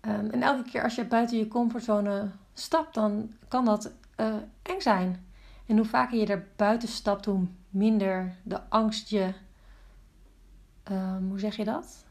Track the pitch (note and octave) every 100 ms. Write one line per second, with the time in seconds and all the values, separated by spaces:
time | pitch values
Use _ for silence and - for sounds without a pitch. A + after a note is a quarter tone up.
0 | A3 G#3 G#3 B3 B3 C4 A#3+ B3 A#3+ A#3
1 | A#3 A3+ A#3 A#3 G#3+ A#3+ A#3+ A#3 A3+ G#3
2 | G3+ G3+ G#3 - - - - E4 D#4+ -
3 | G#3+ G#3 A3+ - - B3+ B3 G#3 G#3+ -
4 | - - A3 G#3+ - - - F#4+ B3+ G3
5 | F#3 F3+ - - - - - A3 A3 C4
6 | B3 A#3 G#3 G3+ - - G#3 A#3 A#3 -
7 | - G3+ G#3+ G3 F3+ - - F#3+ G#3+ A3
8 | G3 F#3 F#3 F3+ - F#3+ - A3 A3 G#3+
9 | - G#3 F#3 F#3+ - - - - - -
10 | - _ - - - - - - - G3
11 | F#3+ F#3+ F#3 G3 G#3 G#3+ G#3+ C4+ - -
12 | -